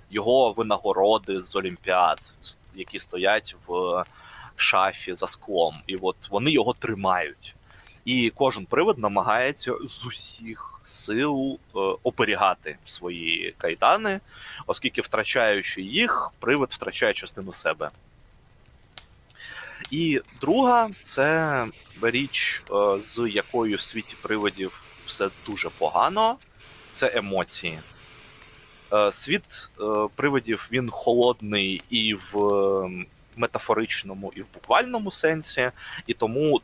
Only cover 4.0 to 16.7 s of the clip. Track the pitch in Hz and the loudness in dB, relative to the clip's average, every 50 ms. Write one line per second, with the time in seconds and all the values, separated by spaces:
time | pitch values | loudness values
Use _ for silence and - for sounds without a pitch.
4 | 87 - - - - - - - - - - - - - - 95 95 95 92 - | -2 -4 -10 -20 -20 -20 -20 -20 -20 -20 -6 -2 0 2 4 4 4 2 0 -4
5 | - - 90 - 92 92 - - - - 101 87 85 80 78 78 - - 95 92 | -8 -8 -4 -4 -2 -2 -2 -4 -4 -4 0 2 2 2 0 -6 -8 -8 -6 -2
6 | 92 92 - - - - 98 101 120 147 160 135 107 120 120 - - - 110 98 | -2 -2 -2 -2 -8 -4 -2 0 2 4 4 4 4 2 0 -2 -4 -6 -4 0
7 | 98 95 92 90 85 73 69 - - - - - - - - - - - - - | 2 2 2 2 0 -4 -8 -12 -18 -20 -20 -20 -20 -20 -20 -20 -20 -20 -20 -12
8 | _ 120 127 127 120 113 - - 139 131 120 110 95 - - 127 170 214 196 123 | _ 0 2 2 2 2 2 2 2 2 2 0 -4 -2 0 2 4 2 2 2
9 | 107 104 101 101 92 - 107 117 127 135 147 - - 123 123 - - - - - | 0 0 2 2 2 2 2 2 2 0 0 -2 -4 -4 -4 -4 -6 -10 -10 -10
10 | 117 123 - - - - - - 113 113 110 - - - - - - - - - | -8 -8 -6 -6 -6 -6 -6 -8 -10 -14 -12 -12 -14 -16 -18 -14 -8 -6 -4 -4
11 | - - 107 117 139 151 143 135 135 135 131 - - _ - 107 95 95 95 - | -2 -2 0 0 0 0 0 0 -2 -4 -4 -8 -12 _ -4 -2 0 0 0 0
12 | - 127 - - 120 110 104 90 104 95 90 - - 78 76 - - - - - | -2 -4 0 2 2 2 4 4 4 4 4 2 -4 -12 -12 -12 -10 -10 -10 -8
13 | 87 87 87 85 82 82 82 85 85 85 - - - 85 82 - 98 120 170 208 | -6 -8 -8 -6 -4 -2 -2 -2 -2 -6 -8 -4 -4 -4 -2 2 4 4 4 4
14 | 220 208 190 202 - - - - - - - - - - - - - 120 - - | 2 -2 -4 -4 -6 -12 -20 -20 -18 -18 -16 -14 -6 -4 -4 -2 -2 -4 -4 -4
15 | 107 - - 110 104 - - 131 117 110 104 98 95 - - - 95 98 123 180 | -4 -2 -2 -2 0 0 2 2 4 4 2 2 0 -4 -6 -6 -8 -4 0 0
16 | 233 - - - - - - _ - 113 135 147 135 - | 0 2 0 -2 -4 -6 -8 _ 0 0 2 2 2 -2